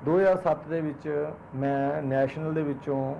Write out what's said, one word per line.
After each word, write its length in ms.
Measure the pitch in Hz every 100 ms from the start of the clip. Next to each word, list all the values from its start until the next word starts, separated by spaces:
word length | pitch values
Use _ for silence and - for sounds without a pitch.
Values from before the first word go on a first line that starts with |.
| 139
ਦੋ 120 | 175
ਹਜ਼ਾਰ 200 | 190 185
ਸੱਤ 300 | 175 156 147
ਦੇ 140 | 165
ਵਿੱਚ 500 | 156 143 151 147 151 156 - 131
ਮੈਂ 460 | 139 139 139 151
ਨੈਸ਼ਨਲ 520 | 139 135 135 156 156
ਦੇ 80 | 156
ਵਿੱਚੋਂ 540 | 151 139 - 139 135 143